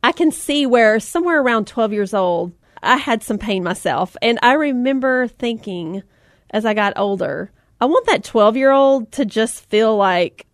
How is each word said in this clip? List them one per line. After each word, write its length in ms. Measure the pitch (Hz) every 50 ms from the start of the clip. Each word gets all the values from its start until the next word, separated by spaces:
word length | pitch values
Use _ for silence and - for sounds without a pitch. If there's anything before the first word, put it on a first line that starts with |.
| -
I 80 | 240
can 200 | 339 - 339 311
see 340 | 294 - - - 285 294 285
where 340 | 262 233 240 233 214 214 220
somewhere 400 | 214 - - 339 339 349 339 311
around 280 | 269 247 233 226 214 -
twelve 260 | - - 226 220 208
years 180 | 208 202 185
old, 420 | 208 202 190 180 175 170 175 180 175 _ _ _ _ -
I 160 | - - 247 247
had 240 | - - 233 226
some 160 | - - 226 202
pain 260 | 208 208 208 190 180
myself. 540 | 175 180 - - 190 135 131 175 185 _ -
And 200 | - 226 240 -
I 120 | - 240 262
remember 760 | 302 311 294 269 247 247 262 269 269 254 262 254 254 254 233
thinking, 760 | - _ - 240 233 220 226 214 190 175 170 156 175 196 190 _ _ _ _ _ _ _ _ _
as 160 | - 214 214
I 80 | 226 214
got 240 | 214 208 202 - -
older, 540 | 196 202 196 190 180 147 139 147 180 202 _ _ _ _ _ _
I 60 | 233
want 220 | 254 330 508 480 -
that 160 | 403 - -
twelve-year-old 880 | - - 226 208 214 220 254 269 269 269 277 277 269 269 277 226 220
to 140 | - - 285
just 380 | 208 - 220 220 226 - - _ _
feel 260 | - 208 220 220 220
like 520 | 208 196 196 180 175 180 - _ - - _